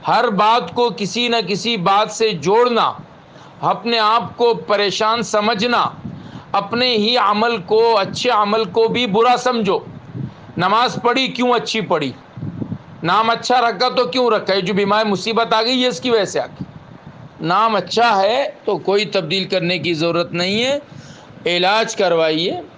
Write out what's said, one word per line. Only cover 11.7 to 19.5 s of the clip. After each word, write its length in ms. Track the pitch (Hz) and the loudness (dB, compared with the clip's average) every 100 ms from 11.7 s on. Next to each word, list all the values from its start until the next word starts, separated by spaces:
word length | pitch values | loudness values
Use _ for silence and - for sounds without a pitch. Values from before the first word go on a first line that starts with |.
| 220 | -4
पढ़ी? 340 | 160 165 139 117 - - - - - - - - | -2 -2 -2 -8 -16 -12 -12 -8 -8 -10 -12 -8
नाम 280 | 165 196 226 | 0 2 2
अच्छा 260 | 226 - 247 | 0 0 2
रखा, 300 | 233 196 254 | 2 0 -2
तो 180 | 262 247 | 0 0
क्यों 260 | 254 247 | 2 2
रखा? 220 | 214 - | 2 0
ये 80 | 196 | 0
जो 120 | 175 | 0
बीमारी 340 | 185 202 208 220 | 0 2 2 2
मुसीबत 460 | 190 202 220 226 | -2 -2 -2 2
आ 80 | 226 | 2
गई, 100 | 226 | 2
ये 160 | 254 254 | 0 0
इसकी 220 | - 254 | -2 0
वजह 140 | 226 | 0
से 160 | 190 147 | 0 -4
आ 60 | 123 | -6
गई। 180 | - - - - - - - - - | -10 -14 -14 -20 -20 -20 -20 -20 -8
नाम 340 | 160 185 226 214 | 0 2 2 0
अच्छा 340 | 175 208 233 | -2 2 2
है 460 | 202 196 247 277 - - | 4 2 0 -2 -4 -4
तो 120 | 190 | -4
कोई 260 | - 202 | 0 0
तब्दील 420 | 202 202 160 190 | 0 -2 -2 -4
करने 320 | 190 | -2